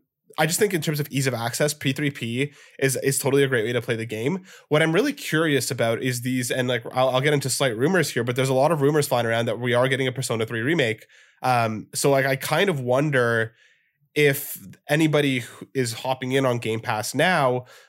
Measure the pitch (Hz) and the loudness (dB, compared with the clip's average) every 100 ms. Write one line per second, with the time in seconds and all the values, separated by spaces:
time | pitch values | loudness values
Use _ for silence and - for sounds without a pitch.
0 | _ _ _ - 156 180 208 175 156 147 | _ _ _ -2 -2 0 0 0 -2 -4
1 | 147 135 135 117 117 - 147 147 143 127 | -4 -2 -2 -2 -4 -2 -2 -2 -4 -2
2 | 147 - 117 120 143 - - - 135 123 | -4 -4 -6 -4 -6 -8 -20 -2 -2 0
3 | 135 135 143 139 135 127 110 120 117 113 | -2 0 2 2 2 0 0 -2 -2 -4
4 | 113 110 127 185 - - - 151 160 165 | -6 -4 -4 -4 -8 -20 0 2 4 2
5 | 285 - - 156 165 135 117 123 117 113 | 0 -2 -4 0 2 0 0 -2 0 0
6 | 135 120 123 127 120 131 123 120 120 127 | -2 -4 -2 -2 -2 -2 -2 -2 -2 0
7 | 131 127 147 147 139 - 139 110 147 190 | 2 2 2 2 0 0 0 0 2 2
8 | 147 123 120 123 131 131 147 160 139 156 | 0 -2 -2 0 2 2 2 4 2 2
9 | 143 123 117 113 117 110 123 120 131 135 | 2 0 2 0 0 -2 0 2 2 2
10 | 131 127 - 113 113 117 120 170 117 110 | -2 -4 -4 -2 -2 -2 0 0 0 -2
11 | - _ _ _ 127 123 113 107 - - | -10 _ _ _ 0 2 0 -2 -8 -2
12 | 147 135 135 135 - 156 196 143 120 127 | 2 2 2 -2 -2 0 2 0 0 2
13 | 151 135 120 117 113 - _ _ _ _ | 2 2 2 2 -2 -8 _ _ _ _
14 | _ - 147 139 - - - - - 151 | _ 2 2 2 -6 -14 -16 -14 -2 2
15 | 160 151 143 127 117 - - 135 120 117 | 2 2 2 -2 -6 -14 -8 -4 -4 -4
16 | 131 131 127 135 131 120 113 110 120 107 | -4 -4 0 2 2 0 -2 -4 -2 -4
17 | 107 127 175 175 131 123 120 - | -2 0 2 2 2 0 -6 -18